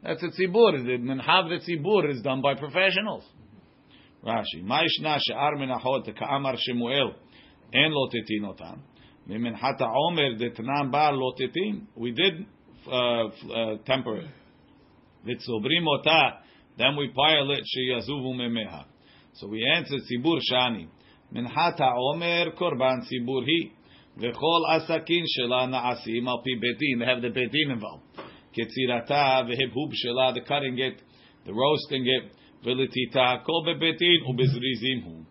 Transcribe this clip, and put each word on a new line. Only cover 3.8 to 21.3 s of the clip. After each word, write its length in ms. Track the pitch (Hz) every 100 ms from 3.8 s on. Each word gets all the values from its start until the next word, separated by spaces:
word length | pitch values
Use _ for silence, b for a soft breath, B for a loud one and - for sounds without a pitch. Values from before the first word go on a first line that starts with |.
| _ B B _
Rashi, 400 | - 113 101 78
ma'ishna 560 | 92 139 165 - 151 147
she'ar 380 | - 110 143 147
menachot 480 | 135 123 123 135 110 104
ka'amar 380 | 117 139 139 120
Shemuel, 560 | - 120 120 139 123 - - B B B -
en 180 | 139 151
lo 200 | 151 131
tetin 340 | 117 107 107
otam. 360 | 104 92 85 135 - _ B B -
Miminchata 600 | 104 120 113 131 135 123
omer 500 | 117 160 170 143 113
detnan 520 | 120 117 113 143 135
ba 200 | 139 151
lo 220 | 139 127
tetin. 540 | 127 131 160 208 208 - -
We 160 | 117
did, 340 | 117 190 165 196 - _ - -
uh, 420 | 127 123 120 110
f-, 220 | - -
uh, 260 | 113 113 110 -
temper 320 | 131 123 107
it. 100 | - - - _ _ - _ _ _ _ 104
V'tzobrim 600 | 123 - 113 107 165 165 139
otah, 420 | 151 160 131 - B B B -
then 200 | 123 147
we 120 | 139
pile 420 | 110 147 156 139
it, 120 | 139
she'yazuvu 680 | 107 131 127 123 113 147 127
memeha. 500 | 127 120 117 101 80 71 _ b b b
So 140 | - 98
we 180 | 110 120
answer, 220 | 165 135 139
tzibur 420 | - 123 143 165 117
shani. 340 | 127 127 110 80 - b b _